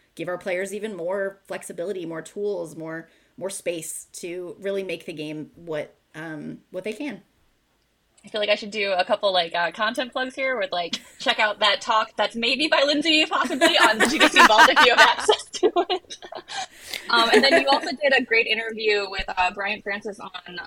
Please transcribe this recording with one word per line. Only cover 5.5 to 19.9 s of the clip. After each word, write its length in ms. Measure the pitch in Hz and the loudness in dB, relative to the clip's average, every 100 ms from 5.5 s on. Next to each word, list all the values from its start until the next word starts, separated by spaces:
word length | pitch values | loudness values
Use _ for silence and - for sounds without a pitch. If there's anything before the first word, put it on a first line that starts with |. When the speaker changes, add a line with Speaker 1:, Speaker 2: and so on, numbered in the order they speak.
| - | -14
Speaker 1:
what, 400 | 170 151 - _ _ | -8 -8 -8 _ _
um, 460 | 156 160 151 156 - _ | -14 -12 -12 -12 -14 _
what 120 | 185 | -10
they 80 | 214 | -10
can. 300 | 226 294 196 _ _ _ _ _ _ _ _ _ _ | -8 -10 -10 _ _ _ _ _ _ _ _ _ _
Speaker 2:
I 40 | 208 | -10
feel 140 | 214 | -2
like 80 | 208 | 0
I 60 | 208 | 0
should 160 | 208 | -2
do 200 | 208 196 | -4 0
a 140 | 180 190 | 0 0
couple, 260 | 208 202 | 0 2
like, 220 | 185 170 | 2 0
uh, 160 | 170 170 | 0 -2
content 420 | 233 214 240 254 | 0 -2 -2 -4
plugs 220 | 262 262 | -4 -6
here 240 | 277 262 247 | -4 -4 -2
with, 140 | 190 | -4
like, 280 | 180 170 - - - | -4 -4 -8 -12 -6
check 200 | 254 233 | -2 2
out 200 | 214 202 | 0 2
that 200 | 214 196 | 0 0
talk 300 | - 220 220 - | 0 0 0 -2
that's 180 | 208 233 | -2 -2
maybe 320 | 233 262 302 | -2 0 2
by 140 | 320 | 2
Lindsay, 420 | 285 302 320 311 320 | 4 2 2 2 2
possibly, 500 | - 302 277 330 330 | 0 -2 4 4 6
on 220 | - 214 | 4 4
the 80 | 233 | 2
G 100 | 320 | 4
D 100 | 311 | 4
C 140 | - 320 | 6 8
Vault 200 | 214 226 | 8 8
if 160 | - | 8
you 120 | 480 - | 6 6
have 40 | |
access 440 | 294 240 - - - | 6 4 0 0 -2
to 200 | - 359 349 381 | -2 0 2 -2
it. 260 | 370 - - - - - 807 - - - - - | -4 -8 -18 -16 -16 -12 -10 -10 -14 -12 -10 0
Um, 220 | 233 226 | 2 6
and 120 | - | 6
then 180 | 277 330 | 6 4
you 60 | 269 | 4
also 220 | 294 349 | 0 -2
did 220 | 254 285 262 | -2 2 2
a 60 | |
great 240 | 254 226 - | 2 0 0
interview 600 | 214 226 220 220 208 190 | -2 -6 -4 0 0 -2
with, 140 | 196 - | -6 -6
uh, 240 | 185 185 | -2 -2
Brian 260 | 202 196 208 | -2 -6 -6
Francis 360 | 202 | -8